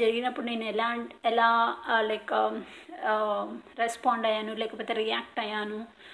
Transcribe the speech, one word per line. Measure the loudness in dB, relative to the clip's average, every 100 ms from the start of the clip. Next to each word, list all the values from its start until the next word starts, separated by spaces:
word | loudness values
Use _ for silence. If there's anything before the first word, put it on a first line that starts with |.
జరిగినప్పుడు | 2 2 0 -4 -4
నేను | -4 -2
ఎలా | 0 0 -2
అన్-, | -6 -4 0
ఎలా, | 6 6 6 4 0 0
ఆ, | 2
లైక్, | 2 -2 0
ఆ, | 2 2 0 -10 -16 -16 -6 0
ఆ, | 0 2 -2 -4 -8 -10 -4
రెస్పాండ్ | -2 0 0 2 2
అయ్యాను, | 0 -2 -4
లేకపోతే | -6 -6 -4
రియాక్ట్ | -2 0 -2 -4 -6
అయ్యాను, | -4 -4 -4 -6 -10 -16 -20